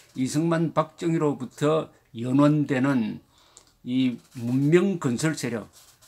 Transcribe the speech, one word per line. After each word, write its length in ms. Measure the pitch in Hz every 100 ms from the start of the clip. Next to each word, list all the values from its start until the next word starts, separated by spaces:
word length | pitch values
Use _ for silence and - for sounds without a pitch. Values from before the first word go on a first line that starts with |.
| - -
이승만, 580 | 131 139 165 165 165
박정희로부터 1200 | 151 160 - 175 165 151 123 120 - 147 160 - - _ 113
연원되는 1040 | 120 135 147 151 143 131 139 131 107 95 - _ _ - _ _
이 340 | - 127 131 120 - -
문명 640 | 120 131 143 170 196 180
건설 360 | 143 117 156 143
세력, 340 | 127 113 95 - - _